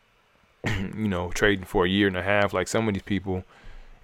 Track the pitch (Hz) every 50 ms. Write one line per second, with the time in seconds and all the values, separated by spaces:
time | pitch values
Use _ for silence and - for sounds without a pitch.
0 | _ _ _ _ _ _ _ _ _ _ _ _ - 104 101 92 98 - - 107
1 | 110 104 92 87 87 87 - - 117 104 101 95 92 - - 101 90 92 95 101
2 | 104 98 90 90 87 98 104 104 101 98 98 92 90 - - 113 110 110 98 95
3 | - - 104 92 95 101 92 92 - - - - - - - - - - - -